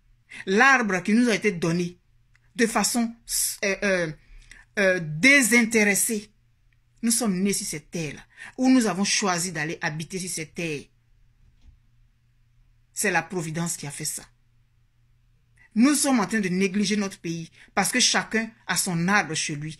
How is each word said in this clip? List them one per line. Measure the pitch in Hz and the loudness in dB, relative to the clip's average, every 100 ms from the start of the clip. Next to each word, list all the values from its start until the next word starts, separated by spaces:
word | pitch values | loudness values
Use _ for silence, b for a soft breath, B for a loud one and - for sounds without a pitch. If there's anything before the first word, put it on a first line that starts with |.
| _ _ _ B | _ _ _ B
L'arbre | - 202 269 262 214 185 | 0 4 6 4 2 -2
qui | 175 | 2
nous | 220 247 | 4 4
a | |
été | 185 208 | 2 0
donné | 175 170 175 175 - _ _ _ _ _ | 0 0 0 -2 -8 _ _ _ _ _
de | - 226 | -2 0
façon, | 226 202 240 233 - - - - - | 0 0 0 -2 -6 -8 -4 -4 -4
euh, | 202 190 | -4 -2
euh, | 202 185 165 151 b b b b b - | 0 0 -2 -8 b b b b b 0
euh, | 190 185 | 2 2
désintéressée. | 156 151 247 285 220 240 226 220 208 196 - 214 - _ _ _ _ _ _ _ | -2 2 6 6 6 4 4 2 2 2 -2 -4 -8 _ _ _ _ _ _ _
Nous | 226 | -2
sommes | 233 220 180 | 0 0 0
nés | 196 | 0
sur | 190 202 | -2 -6
cette | 151 - | -10 -10
terre-là, | 175 151 113 - B B - | -8 -8 -10 -18 B B 0
où | 254 | 4
nous | 262 220 | 4 4
avons | 175 | 0
choisi | 202 - 196 175 185 | 0 0 0 -2 -4
d'aller | 160 151 - | -6 -6 -6
habiter | 165 156 156 190 | -6 -6 -8 -10
sur | 180 | -8
cette | 165 151 | -10 -10
terre. | - 165 143 - _ _ _ _ _ _ _ - - _ _ _ _ _ _ _ _ _ _ _ | -8 -6 -8 -12 _ _ _ _ _ _ _ -20 -20 _ _ _ _ _ _ _ _ _ _ _
C'est | - 208 | -4 0
la | 170 | 0
providence | 160 180 160 160 170 - | -2 -6 -6 -4 -6 -6
qui | 147 | -10
a | |
fait | - | -10
ça. | 151 - - _ _ _ _ _ _ _ _ _ _ _ _ _ b | -8 -10 -14 _ _ _ _ _ _ _ _ _ _ _ _ _ b
Nous | 214 262 | 2 4
sommes | 285 285 254 | 4 2 2
en | 180 | 2
train | 220 | -2
de | 185 | 0
négliger | 180 190 202 196 208 | 0 0 0 0 -2
notre | 196 - | -4 -6
pays | 170 170 165 B B | -8 -8 -10 B B
parce | - 190 | -4 -2
que | 247 | 0
chacun | - 208 - 220 220 - - | 2 0 0 -4 -4 -8 -6
a | 175 | -4
son | - 170 175 | -2 0 2
arbre | 202 151 | 0 0
chez | 156 - | -4 -6
lui, | 147 156 - | -8 -10 -14